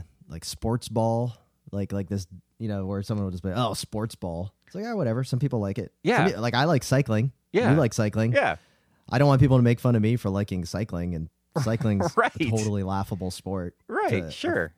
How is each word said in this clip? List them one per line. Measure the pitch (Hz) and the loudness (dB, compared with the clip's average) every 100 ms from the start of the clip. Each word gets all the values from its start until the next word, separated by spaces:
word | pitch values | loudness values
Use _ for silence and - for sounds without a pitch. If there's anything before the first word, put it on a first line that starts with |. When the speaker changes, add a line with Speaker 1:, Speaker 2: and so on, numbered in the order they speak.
| 82 _ - | -14 _ -16
Speaker 1:
like, | 82 - | -14 -12
sports | - 113 120 - | -6 -4 -4 -4
ball, | 113 113 117 120 - _ _ - | -2 0 0 -2 -8 _ _ -10
like, | 101 98 | -6 -4
like | 101 90 | -6 -4
this, | 98 90 92 _ - | -6 -6 -16 _ -10
you | 110 | -6
know, | 101 95 | -6 -4
where | 101 | -4
someone | 98 104 98 | -4 -2 -2
will | |
just | 90 | -4
be, | 95 | -4
"Oh, | 98 117 | -2 -2
sports | - - 107 110 - | -2 -8 -6 -6 -6
ball." | 92 82 98 _ _ | -8 -8 -8 _ _
It's | 185 | -12
like, | 226 | -6
"Ah, | 208 | -2
whatever." | 127 113 131 | -2 -2 -2
Some | 123 | -2
people | 143 120 | 0 0
like | 101 101 | -2 -4
it. | 90 | -8
Some | _ | _
Speaker 2:
Yeah. | 165 233 - | 0 2 2
Speaker 1:
peo-, | 95 | 0
like, | 120 | 0
I | 120 | 2
like | 156 139 - | 4 2 2
cycling. | 135 131 107 131 - _ | 0 2 2 0 -4 _
Speaker 2:
Yeah. | - 240 | 2 4
Speaker 1:
You | 151 | 4
like | 120 | 4
cycling. | - 107 107 113 | 2 0 2 2
Speaker 2:
Yeah. | 123 123 76 _ _ _ _ - | 4 2 -2 _ _ _ _ -2
Speaker 1:
I | 123 | 4
don't | 143 | 6
want | 135 | 6
people | 143 127 | 6 6
to | |
make | 120 120 | 6 4
fun | 123 117 | 2 4
of | |
me | 107 120 | 4 2
for | 101 | 0
liking | 98 101 92 | -2 -2 -4
cycling, | 85 95 110 87 87 82 | -4 -6 -4 -4 -4 -6
and | 80 _ _ 160 | -8 _ _ -4
Speaker 2:
<laughs> | |
Speaker 1:
cycling's | 117 113 113 101 165 - | -2 0 0 2 0 2
Speaker 2:
Right. | 240 - | 0 0
Speaker 1:
a | 139 | 0
totally | 110 107 101 | 0 0 -2
laughable | 95 98 101 95 92 | -2 -2 -4 -6 -6
sport | - 92 95 87 - - | -8 -6 -6 -6 -10 -8
Speaker 2:
Right, | 320 403 | -4 0
Speaker 1:
to | 101 80 | -2 -4
a, | |
Speaker 2:
sure. | - 330 98 80 | -6 -4 -2 -4